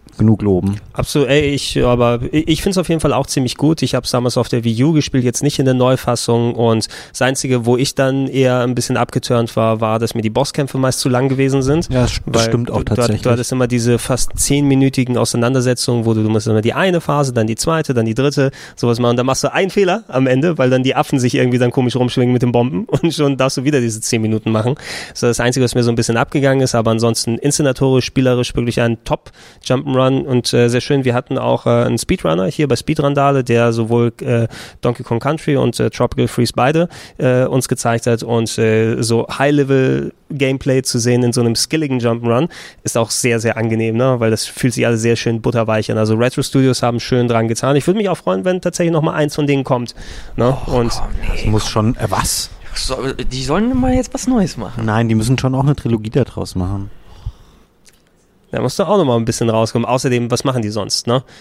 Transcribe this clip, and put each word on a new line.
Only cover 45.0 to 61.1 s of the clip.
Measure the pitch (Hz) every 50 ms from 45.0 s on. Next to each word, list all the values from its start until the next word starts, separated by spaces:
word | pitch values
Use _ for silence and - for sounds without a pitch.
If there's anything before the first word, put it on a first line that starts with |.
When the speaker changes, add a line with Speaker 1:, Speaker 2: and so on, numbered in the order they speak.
| 113
Speaker 2:
sehr | 117 117
schön | - - 120 113 113
butterweich | 110 127 110 117 110 110 110 110 104 -
an. | 117 107
Also | 107 107 110
Retro | 110 120 127 - 147 131
Studios | - - 135 131 131 123 - 127
haben | 120 117 117
schön | - - 131 123 120 120
dran | 117 113 113 117
getan. | 117 - - 131 143
Ich | 143 -
würd | 170 185
mich | 226 202 190
auch | 170 -
freuen, | - 185 185 190 185
wenn | 185 185 185
tatsächlich | - 180 170 - 175 165 170
noch | 156 151
mal | 165 -
eins | 156 147 147 -
von | - 147
denen | 143 143 135 131
kommt, | - 139 123 120 - - - - - - - - - -
ne? | - 117 123
Speaker 3:
Och, | 135 123 - -
Speaker 2:
Und | 131 123 120 117
Speaker 3:
komm, | - - - - - -
nee, | - - -
Speaker 1:
das | - -
muss | 110 107 107 -
Speaker 3:
komm. | -
Speaker 1:
schon, | - 113 107 110 135
äh, | - 113 101
was? | 98 - - - - - - - - - - - -
Speaker 3:
So, | - - - 131 - 120 135 131 - 127 -
die | 131 131 135
sollen | 135 151 196 220 247 262 254
mal | 254 262 254
jetzt | 254 247 - -
was | 262 -
Neues | 247 262 226 185 135 -
machen. | - 107 - - 117 113
Speaker 1:
Nein, | 107 107 113 117 113
die | 113
müssen | 110 110 123 131 127
schon | - 127 131
auch | 131 135
eine | 147 143
Trilogie | - - 117 117 107 107 107
da | - 143 120
draus | - - - 92 - -
machen. | 92 90 92 101 98 98 101 - - - - - - - - - - - - - - _ _ _ _ _ - - _ _ _ _ _ _ _ _ _ _ _
Speaker 2:
Da | - 120 120
musst | 131 - -
du | 196
auch | 160 208
noch | 202 165
mal | 131 120
ein | 117 113
bisschen | 117 - - 123 113
rauskommen. | 110 110 113 - - 117 117
Außerdem, | 113 123 131 - 135 123 120 120 117
was | 123 - -
machen | 143 123 123 110
die | 104
sonst, | 104 107 98 110 - - -
ne? | -